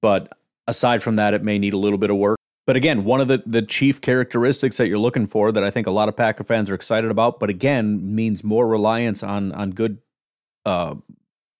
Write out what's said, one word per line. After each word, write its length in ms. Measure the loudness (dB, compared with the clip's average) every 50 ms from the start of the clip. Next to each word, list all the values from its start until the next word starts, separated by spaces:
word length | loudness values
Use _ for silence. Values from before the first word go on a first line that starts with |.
But 320 | 2 2 2 2 0 -6 -18 _ _ _ _ _ -6 -4
aside 340 | -2 0 2 2 2 2 0
from 140 | 0 0
that, 180 | 2 2 2 0
it 80 | 0 0
may 160 | 0 -2 0
need 160 | 0 0 0
a 20 |
little 220 | 0 0 0 0 0
bit 100 | 0 0
of 100 | 0 2
work. 200 | 2 0 0 -2 _ _ _ _ -2 0
But 80 | 0
again, 260 | 2 2 2 0 0 0
one 180 | 2 2 2
of 60 | 2
the, 160 | 2 0 -2 0
the 180 | 0 -2 -2 0
chief 380 | 0 -2 0 2 0 0 0
characteristics 760 | 0 0 2 0 0 0 0 0 2 2 2 0 0 -2 0
that 100 | 0 0
you're 100 | 0 0
looking 300 | 0 0 0 0 0 -4
for 240 | -2 0 2 2 2
that 140 | 2 2 0
I 60 | 0
think 180 | -2 -2 -2 -2
a 20 |
lot 180 | 0 0 0 0
of 80 | 0
Packer 280 | 0 0 0 0 -2 -2
fans 260 | -2 0 0 0 -2
are 40 | -4
excited 340 | -6 -4 -2 -2 0 0 0
about, 300 | 0 2 0 0 0 -2
but 100 | -4 -4
again, 640 | -4 0 0 0 0 2 0 0 -2 -2 -4 -4 -2
means 300 | -2 0 -2 -2 -2 -2
more 240 | 0 2 2 2 2
reliance 560 | 2 2 2 2 2 2 0 -2 -2 -4 -4
on, 260 | -4 -4 -4 -4 -4
on 220 | -6 -6 -8 -6 -4
good, 260 | -2 -2 -4 -4 -6 _ _ _ _ _ _ _ _ _ _ _ _ -4
uh, 300 | -2 -2 -2 -2 -4 -8 -12 -16 _ -20 _ _ _ _ _ _ _ _ _